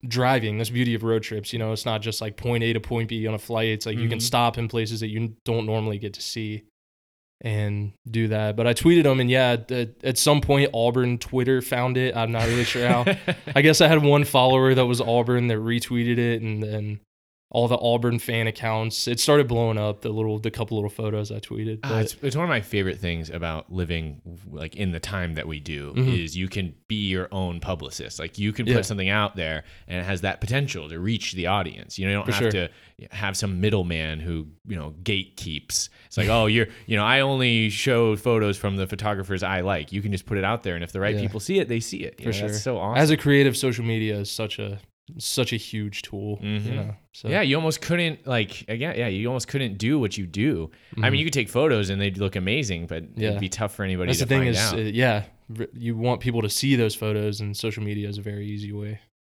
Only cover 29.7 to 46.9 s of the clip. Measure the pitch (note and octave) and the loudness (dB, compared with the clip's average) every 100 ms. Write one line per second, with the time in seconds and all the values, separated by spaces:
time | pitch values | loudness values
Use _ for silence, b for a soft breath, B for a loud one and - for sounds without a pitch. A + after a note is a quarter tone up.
29.7 | B B F2+ F2+ F#2+ F#2+ - G#2+ B2+ C#3 | B B -8 -4 -4 -4 -4 -2 -2 -2
30.7 | - D2+ E2 F#2+ A2+ - F2+ E2+ G2+ F2 | -6 -10 -4 -2 -2 -4 -4 0 0 -2
31.7 | - - - F#2+ G2+ - - A#2 G2 E2+ | -8 -14 -4 -2 0 0 0 0 0 -2
32.7 | b b b - - G2+ F#2+ G2+ F#2 G#2 | b b b -16 -8 -6 -4 -4 0 2
33.7 | G#2 F2 E2 D#2 D#2 E2 E2 D#2 D#2+ - | 2 0 -2 -4 -6 -4 -6 -6 -14 -12
34.7 | F2+ D2+ D2+ F2+ G2 F#2 - E2+ D2 - | -10 -10 -8 -2 -2 -2 -12 -10 -10 -6
35.7 | - - b b - G#2+ A2+ G#2+ A2 A2 | -6 -6 b b -2 2 4 6 4 2
36.7 | B - A2 G#2 C3+ C3+ C3+ B2+ A2+ A2 | B -2 0 4 4 2 2 2 2 2
37.7 | G2+ - A#2 A2+ G#2+ B2 A2+ G#2 G2 G#2 | 0 2 4 4 2 2 2 2 0 -2
38.7 | G2 F#2 G2 G#2 G2+ F#2 F#2+ F#2 F#2+ F2+ | -2 -4 -4 -4 -4 -4 -4 -2 -2 0
39.7 | F#2+ D2+ G2 G2+ F#2+ - G2+ F#2+ A#2 - | -2 -2 -4 -2 -4 -2 -2 0 -2 -4
40.7 | F2 F2 G2 G2+ G#2+ G2+ G#2 G2 F#3+ E3 | -6 -6 -2 -2 0 -2 -4 -2 0 0
41.7 | A#2 A2+ F#3+ - - - G2+ G#2 G#2 G#2 | -2 -4 -8 -10 -8 -4 -4 -2 -4 -4
42.7 | A#2 F#2+ A#2+ D3+ D3+ C#3+ C#3 C#3 A#2 C3+ | -4 -2 2 4 4 6 6 6 4 0
43.7 | A#2 A#2 A2+ A2 G#2 G2+ - A2 - G#2 | 0 -2 0 0 -2 -4 -6 -6 -6 -8
44.7 | G2 - _ - - - - B2 A2+ - | -10 -14 _ -20 -10 -6 -2 0 -2 -6
45.7 | A2 G#2 G2 - G2+ G#2 G#2 G#2 G#2+ G#2 | -6 -6 -8 -10 -8 -6 -6 -4 -4 -2
46.7 | G#2+ G#2 | -4 -6